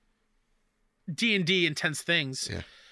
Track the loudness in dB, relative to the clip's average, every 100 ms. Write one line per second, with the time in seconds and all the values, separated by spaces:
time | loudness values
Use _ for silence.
0 | _ _ _ _ _ _ _ _ _ _
1 | -10 -2 2 2 4 4 2 0 -4 -4
2 | 0 0 0 -6 -6 -8 -10 -16 -20